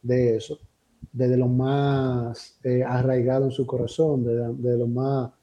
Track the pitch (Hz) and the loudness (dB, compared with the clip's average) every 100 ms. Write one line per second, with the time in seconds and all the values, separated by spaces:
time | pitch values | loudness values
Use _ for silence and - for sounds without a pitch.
0 | 123 123 120 110 - - - _ _ _ | 0 2 2 2 -4 -12 -14 _ _ _
1 | - 123 127 127 123 127 131 143 143 139 | -12 -2 2 4 4 2 2 2 2 0
2 | 131 123 117 117 - _ 131 123 127 127 | 0 -2 -4 -8 -16 _ -2 0 0 0
3 | 127 127 123 131 135 131 127 127 120 - | 2 2 2 2 0 -2 -2 -2 -4 0
4 | 160 139 120 117 117 131 123 120 120 120 | 2 2 0 -2 -2 -4 -2 0 0 -2
5 | 135 139 123 - | -2 -2 -4 -10